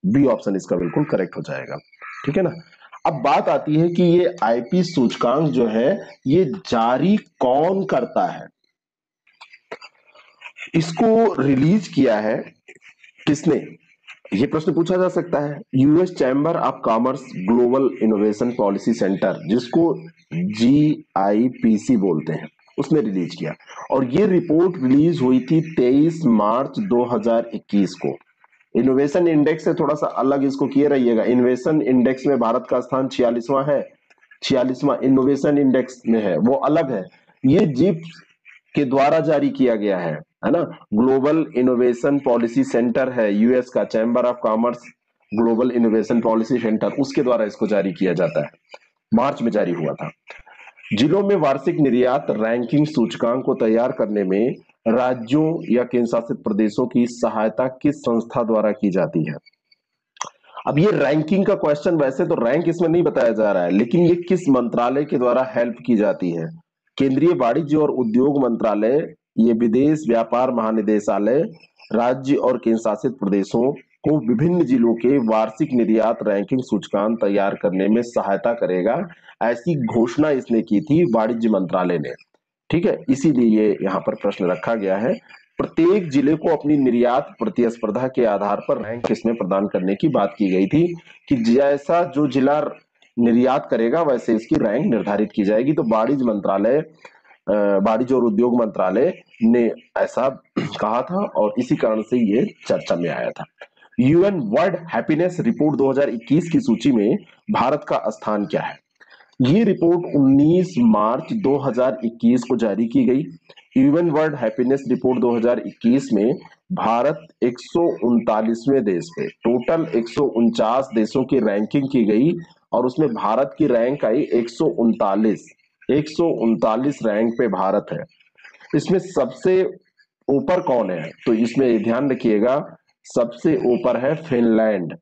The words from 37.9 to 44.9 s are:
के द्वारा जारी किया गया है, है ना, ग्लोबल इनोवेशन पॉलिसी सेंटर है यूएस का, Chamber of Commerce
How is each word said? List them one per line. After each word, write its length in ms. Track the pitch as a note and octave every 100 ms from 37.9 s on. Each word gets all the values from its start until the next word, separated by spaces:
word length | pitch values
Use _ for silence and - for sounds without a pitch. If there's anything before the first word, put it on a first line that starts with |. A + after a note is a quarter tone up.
| D#3+ E3 - _ _ - - _
के 100 | -
द्वारा 360 | C#3 C3+ C#3 D#3+
जारी 300 | D3+ D3 C#3+
किया 240 | C3+ B2+
गया 240 | A2 G2+ F#2
है, 160 | E2+ D2+ - _
है 60 | G#2
ना, 120 | E3 D#3+ E3+ -
ग्लोबल 520 | G#2 B2+ C3+ C#3 D#3+ C#3+ A#2+
इनोवेशन 640 | B2+ B2 B2 A#2+ C#3+ C#3+
पॉलिसी 460 | C#3 A#2+ A#2 B2+
सेंटर 440 | C3 A#2+ A#2+ B2 C3
है 260 | B2 G#2+
यूएस 340 | G#2 A2+ B2+ B2
का, 180 | A#2+ G2+
Chamber 380 | A2+ A2+ A#2+
of 100 | B2 B2 A2+
Commerce 340 | A2 A#2+ A#2+ -